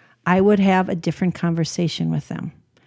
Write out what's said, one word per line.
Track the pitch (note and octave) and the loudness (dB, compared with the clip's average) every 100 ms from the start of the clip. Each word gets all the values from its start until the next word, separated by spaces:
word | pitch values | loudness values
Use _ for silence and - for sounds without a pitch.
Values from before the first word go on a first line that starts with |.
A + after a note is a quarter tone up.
| _ _ - | _ _ 0
I | F#3 | 4
would | G3 G#3 | 4 4
have | G3 F#3 F#3 | 4 2 0
a | |
different | F3 E3+ - F#3 | -2 -4 -2 -4
conversation | - E3+ E3 D#3+ - E3+ - D#3+ | -2 -4 -2 -4 -2 -4 -2 -4
with | D#3+ - | -4 -6
them." | - - - _ _ | -12 -12 -16 _ _